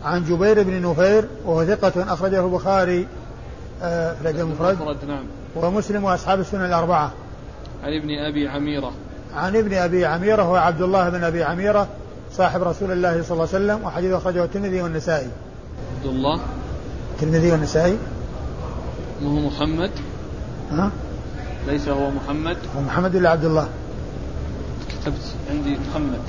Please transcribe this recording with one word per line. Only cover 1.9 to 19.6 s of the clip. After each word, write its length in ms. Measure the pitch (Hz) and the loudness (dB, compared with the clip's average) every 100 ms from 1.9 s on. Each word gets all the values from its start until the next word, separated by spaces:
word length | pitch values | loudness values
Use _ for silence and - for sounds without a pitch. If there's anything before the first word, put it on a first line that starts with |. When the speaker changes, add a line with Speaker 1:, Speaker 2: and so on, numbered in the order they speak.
| 175 190 | 2 0
Speaker 1:
أخرجه 320 | 175 190 190 185 | 0 2 2 2
البخاري، 600 | 180 190 196 180 180 190 - - - - - - - | 0 2 4 4 2 0 -8 -14 -14 -14 -14 -14 -6
آه، 300 | 180 170 165 | -4 0 -2
في 80 | 156 | -2
الأدب 180 | 151 156 | -2 0
المفرد. 420 | 165 151 170 190 | -2 0 2 2
Speaker 2:
المفرد، 240 | 151 143 143 | 0 -6 -6
نعم. 160 | 143 120 - - 160 | -8 -8 -12 -10 -2
Speaker 1:
ومسلم 480 | 165 202 - 208 | 0 0 0 0
وأصحاب 360 | 196 175 - 190 | 2 0 2 2
السنن 260 | 175 202 180 | 2 -2 2
الأربعة. 460 | 175 170 170 147 - - - - - - - | 2 4 2 2 -4 -14 -14 -14 -14 -14 -10
Speaker 2:
عن 100 | 143 | -4
ابن 160 | 156 151 147 | -4 -4 -4
أبي 280 | 151 147 143 | -2 -2 -2
عميرة. 440 | 143 147 147 127 117 - - - 151 | -2 -2 -2 -4 -8 -14 -14 -10 -4
Speaker 1:
عن 200 | 175 214 | 0 2
ابن 180 | 214 | 2
أبي 320 | 190 175 180 170 | 2 2 4 2
عميرة، 360 | 165 196 214 | 2 4 4
هو 140 | 180 180 | 6 6
عبد 260 | 165 160 | 4 4
الله 280 | 180 190 175 | 2 4 2
بن 140 | 175 | 2
أبي 200 | 170 165 | 0 0
عميرة 440 | 151 175 202 208 196 - - - - | 0 0 4 4 2 -4 -14 -14 -14
صاحب 320 | - 180 165 | 2 2 4
رسول 280 | 175 165 196 | 0 0 0
الله 200 | 185 180 165 | 2 2 2
صلى 80 | 170 | 0
الله 160 | 170 165 | 0 0
عليه 120 | 190 202 | 2 2
وسلم، 180 | 214 | 0
وحديث 300 | 202 151 180 | -2 -2 0
أخرجه 300 | 185 185 180 | 2 0 0
الترمذي 380 | 170 202 202 185 | 0 0 0 0
والنسائي. 460 | 175 160 175 160 127 113 - - - - - 135 | 0 -2 0 0 0 -8 -12 -14 -14 -10 -8 -6
Speaker 2:
عبد 80 | 135 | -2
الله 340 | 131 135 156 - - - - - - - - | 0 2 0 -2 -6 -6 -8 -8 -8 -8 -2
Speaker 1:
الترمذي 360 | 156 160 170 | 2 4 6
والنسائي. 460 | 165 147 156 175 214 - - - - - - - - - - - - | 4 4 4 4 2 -2 -6 -8 -6 -8 -6 -8 -6 -8 -8 -8 -4
Speaker 2:
ما 80 | 143 | 0
هو 180 | 147 147 | 2 0
محمد؟ 440 | 147 | 0